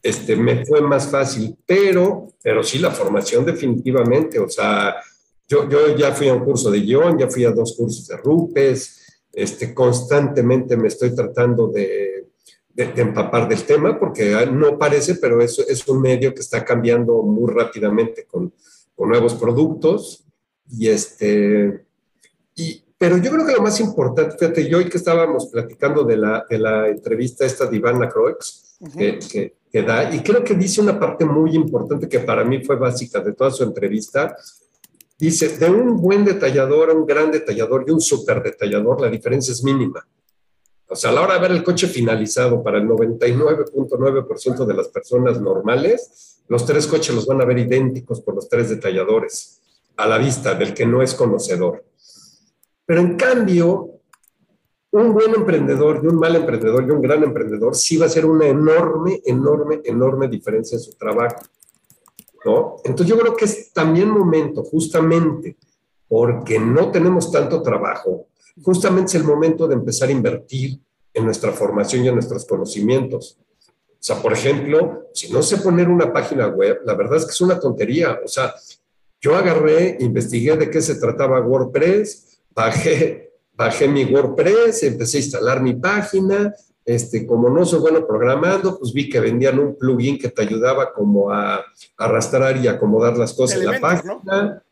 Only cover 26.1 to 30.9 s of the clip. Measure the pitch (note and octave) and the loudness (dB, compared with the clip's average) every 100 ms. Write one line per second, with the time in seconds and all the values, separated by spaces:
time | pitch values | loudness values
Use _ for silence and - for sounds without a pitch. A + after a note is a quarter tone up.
26.1 | A2 G#2+ A2 - A2 A2 A2 G#2+ G2+ - | 2 2 -2 -2 -2 0 0 0 -2 -4
27.1 | A2+ B2+ - C3 B2+ B2 A2 A#2+ B2 A#2 | -4 -4 -2 -2 -2 -4 -2 0 0 0
28.1 | A2 A2+ - - - _ _ E3+ C#3 G3+ | 0 0 -2 -12 -18 _ _ -20 -4 -4
29.1 | - - - - _ _ - A3 A3+ A3 | -4 -8 -8 -8 _ _ -4 0 0 -2
30.1 | D#3+ - A#3 - F#3+ F#3+ G#3 G#3 | -4 0 0 2 0 0 2 0